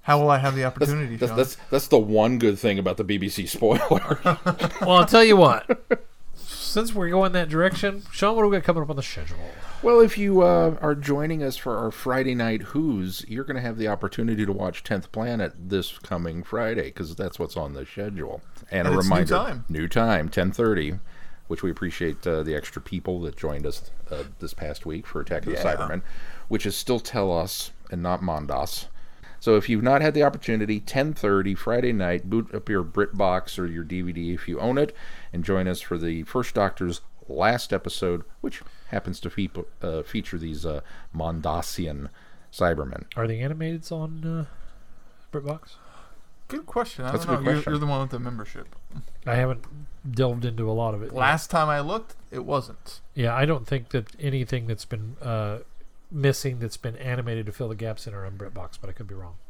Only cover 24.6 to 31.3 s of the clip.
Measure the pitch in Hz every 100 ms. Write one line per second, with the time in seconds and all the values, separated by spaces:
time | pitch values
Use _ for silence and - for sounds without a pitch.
24.6 | 78 73 82 80 - - - 82 - -
25.6 | 87 76 76 87 - - - - - 110
26.6 | 104 - - 120 - 120 98 85 92 -
27.6 | - - - 87 87 90 90 78 71 69
28.6 | 78 - - - - - - - - 107
29.6 | 98 110 120 139 156 151 143 - - 110
30.6 | 104 107 - 139 151 151 107